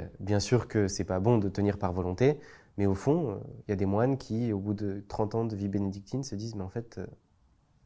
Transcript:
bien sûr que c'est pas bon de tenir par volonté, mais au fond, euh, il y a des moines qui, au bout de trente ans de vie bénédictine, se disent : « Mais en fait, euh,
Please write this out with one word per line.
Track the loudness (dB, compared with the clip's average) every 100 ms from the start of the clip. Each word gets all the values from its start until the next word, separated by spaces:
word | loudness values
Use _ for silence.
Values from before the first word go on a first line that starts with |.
| -4 -8
bien | 0 2
sûr | 4 2 4
que | 2 2
c'est | 0
pas | -2 2
bon | 4 4
de | 4
tenir | 2 2 2
par | -2
volonté, | 0 -2 2 2 2 -4 -20 _ 0
mais | 2
au | 2
fond, | 2 2 0
euh, | -4 -10 -10 -4
il |
y |
a | -2
des | 2
moines | 2 2 0
qui, | -2 -4 -2
au | -2
bout | -2
de | -2 -4 -6 -6
trente | -2 -2 0
ans | -2
de | -2
vie | -2
bénédictine, | 0 -2 -4 -6 -6
se | -6 -8
disent : « | -8 -8
Mais |
en | -8
fait, | -8 -10 -10
euh, | -12 -14 _ _ _ _ _ _